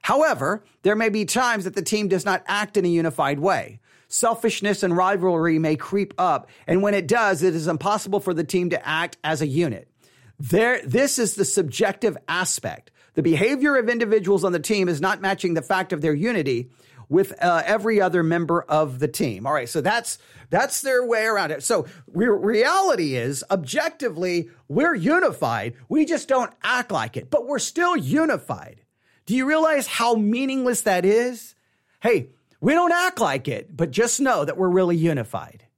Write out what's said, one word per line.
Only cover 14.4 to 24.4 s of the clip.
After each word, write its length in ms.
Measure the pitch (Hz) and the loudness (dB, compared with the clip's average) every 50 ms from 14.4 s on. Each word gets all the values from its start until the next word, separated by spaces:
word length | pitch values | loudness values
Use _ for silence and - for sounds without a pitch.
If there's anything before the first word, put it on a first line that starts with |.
on 100 | 180 190 | 2 0
the 60 | 175 165 | 0 -2
team 300 | 120 - 214 202 185 180 | 0 0 0 2 2 0
is 120 | 170 139 | 0 0
not 200 | 165 190 208 190 | 0 0 0 0
matching 340 | 196 190 - - - 180 165 | -2 -2 -2 0 -2 -2 -2
the 80 | 165 | -2
fact 300 | - - 196 185 185 - | 0 0 0 -2 0 -2
of 80 | 180 151 | -4 -2
their 140 | 143 160 151 | 0 0 0
unity 560 | 143 180 240 240 190 147 135 123 117 123 - _ _ _ _ _ 123 - _ | 0 0 0 0 0 0 0 -2 -4 -4 -8 _ _ _ _ _ -20 -6 _
with, 240 | 143 185 190 - 165 - | 2 2 2 2 -2 0
uh, 220 | - 180 170 165 147 | 2 2 2 2 2
every 360 | 170 208 226 196 226 220 202 | 0 0 0 0 2 2 2
other 240 | 190 185 165 180 165 | 2 2 2 2 2
member 380 | 160 170 170 170 165 170 170 | 2 0 0 0 0 0 -2
of 360 | - - 151 156 156 139 127 127 | 0 0 0 0 0 0 -2 -4
the 80 | 147 143 | -4 -4
team." 380 | 151 - 196 127 104 92 110 | -2 -4 -4 -4 -4 -6 -4
All 60 | 139 | -2
right, 160 | 156 143 123 120 | -2 -2 -4 -4
so 120 | - 160 | -4 -2
that's, 380 | 127 - 220 233 226 - - - _ _ - - - _ | -2 0 -2 -2 -4 -6 -12 -12 _ _ -20 -20 -8 _
that's 320 | 160 196 254 277 277 - | 0 0 0 0 -2 -4
their 260 | - 269 262 247 254 | -2 0 0 0 2
way 200 | 233 233 220 220 | 2 0 0 2
around 260 | 226 220 202 180 147 | 0 0 0 -2 -2
it. 100 | 156 139 | -4 -6
So 240 | 139 - 233 180 127 - - - - - | -2 0 0 0 0 -4 -14 -20 -20 -8
re-, 140 | - 175 226 | -2 0 2
reality 880 | 240 208 - - 208 240 - 240 294 349 392 392 370 277 202 165 143 131 | 2 2 2 2 0 2 2 2 4 2 2 2 2 2 0 0 -2 -2
is, 300 | 123 117 131 143 131 - - | -2 -2 -2 -4 -6 -2 -2
objectively, 1000 | 196 190 151 127 - 302 294 330 320 - 277 233 160 160 185 180 175 175 | -2 -2 -2 -4 -4 -2 -2 -2 -6 -4 -6 -6 -4 -2 -4 -2 -2 -2